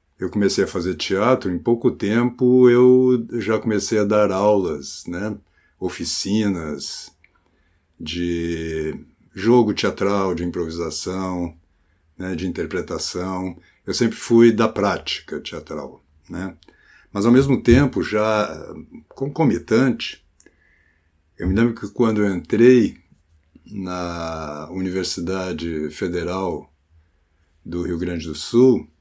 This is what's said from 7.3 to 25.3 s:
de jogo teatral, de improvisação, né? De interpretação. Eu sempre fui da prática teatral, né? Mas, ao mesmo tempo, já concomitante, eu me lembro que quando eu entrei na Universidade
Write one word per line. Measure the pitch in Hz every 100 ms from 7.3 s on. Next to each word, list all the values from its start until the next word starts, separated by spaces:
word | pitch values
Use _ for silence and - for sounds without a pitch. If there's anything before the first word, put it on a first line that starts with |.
| _ _ _ _ _ _ -
de | 80 85 87 85 85 82 80 80 78 73 - _ _
jogo | - 104 123 107
teatral, | 104 104 - 98 101 95 85
de |
improvisação, | 87 87 82 82 82 78 92 92 92 90 85 82 _ _ _ _ _ -
né? | 92 87
De | 92
interpretação. | 85 80 90 82 82 - 90 92 92 92 85 - _ -
Eu |
sempre | 92 117 -
fui | - 117 117
da | 107 113
prática | - 101 87 - - - 76
teatral, | - 82 76 78 71 - _ _ -
né? | 87 92 87 _ _ _ _ _
Mas, | 104
ao | 107
mesmo | 123 139 127
tempo, | - 123 143 98
já | 85 107 107 107 101 78 80 80 80 - -
concomitante, | - 143 147 147 87 - 110 131 - - - _ _ _ _ _ _ _ _ _ _ _ -
eu | 90
me |
lembro | 98 117 117
que | 101
quando | - 117 104
eu | 104 92
entrei | 78 110 120 127 98 - _ _ _ _ _ -
na | - 104 92 90 87 85 82 80 76 73 76
Universidade | 92 92 92 90 - 87